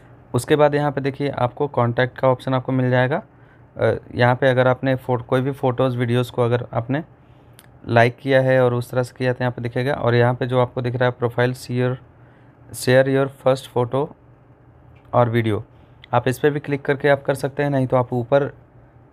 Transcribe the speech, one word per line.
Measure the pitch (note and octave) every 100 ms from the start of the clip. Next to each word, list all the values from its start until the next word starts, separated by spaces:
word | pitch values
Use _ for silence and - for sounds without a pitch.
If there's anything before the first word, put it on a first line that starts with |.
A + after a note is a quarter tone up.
| - - -
उसके | B2 - D3
बाद | D3
यहाँ | C#3+ D3
पे | C#3
देखिए | C3+ C3 C#3
आपको | - B2 - D3
कॉन्टैक्ट | - A#2+ A#2+ B2+ -
का | C3
ऑप्शन | B2 -
आपको | C3 B2
मिल | C3 B2+
जाएगा। | B2+ B2+ F3 - _ - - - -
अ, | A2+ - -
यहाँ | - B2
पे | B2+ C3+
अगर | B2+ B2+
आपने | B2+ C3+ B2+
फ़ोट-, | - B2 A#2+
कोई | C3
भी | C3
फ़ोटोज़, | C3 C3 B2 C3 A#2+
वीडियोज़ | A#2+ A#2+ A#2+
को | -
अगर | A#2 A#2+ -
आपने | A#2+ A#2 C#3 - - _ - - - - - -
लाइक | A#2 A#2+ -
किया | C3+ C3
है | C3 C3
और | B2
उस | A#2+ A#2+
तरह | B2+
से | B2 -
किया | B2+
तो | B2
यहाँ | B2+
पे | A#2+
दिखेगा। | A#2 B2+ B2+
और | - A#2+
यहाँ | A#2+ A#2+
पे | B2+ C3
जो | B2+
आपको | B2 B2+
दिख | B2
रहा | B2
है | B2 B2
प्रोफाइल | A#2+ A#2+ B2
शेयर, | B2 - B2 B2 B2+ - _ - _ - _ -
share | - - C3 C3+
your | C3+ C3+ -
first | C3 C3 -
photo | B2+ A#2+ C3 D#3+ - - _ _ _ - - - - -
और | B2 B2
वीडियो, | A#2 A2 G#2 - - - - -
आप | A#2+ C3
इस | B2+
पर | D3+
भी | D3
क्लिक | D3 C#3
करके | C#3+ C3+ D3
आप | C#3
कर | C#3+
सकते | C#3 C#3 C3+
हैं, | C#3+
नहीं | C#3 B2+
तो | C3
आप | A#2+
ऊपर, | B2 A#2 C#3+ C#3 - - - - _ _